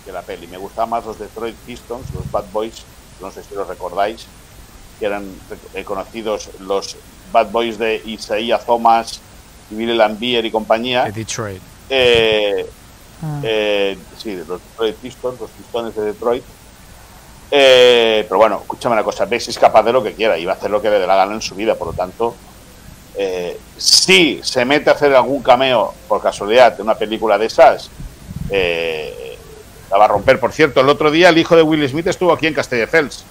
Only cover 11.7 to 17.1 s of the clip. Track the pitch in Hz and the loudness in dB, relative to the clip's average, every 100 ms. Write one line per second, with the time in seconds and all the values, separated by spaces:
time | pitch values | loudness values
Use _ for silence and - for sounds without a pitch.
11.7 | - - 135 123 117 113 107 104 95 - | -20 -4 2 4 4 4 2 0 -2 -6
12.7 | - - - - - 156 147 117 110 107 | -14 -20 -20 -20 -14 -10 -8 -4 -2 0
13.7 | 104 98 92 - - 110 92 80 90 - | 0 -2 -4 -14 -14 -12 -10 -10 -12 -12
14.7 | - 113 - 127 - 123 127 107 - - | -6 -4 -4 -16 -10 -10 -10 -16 -18 -10
15.7 | 120 117 107 107 98 113 123 - - - | -8 -6 -6 -6 -4 -4 -4 -6 -20 -20
16.7 | - - - - | -20 -20 -20 -20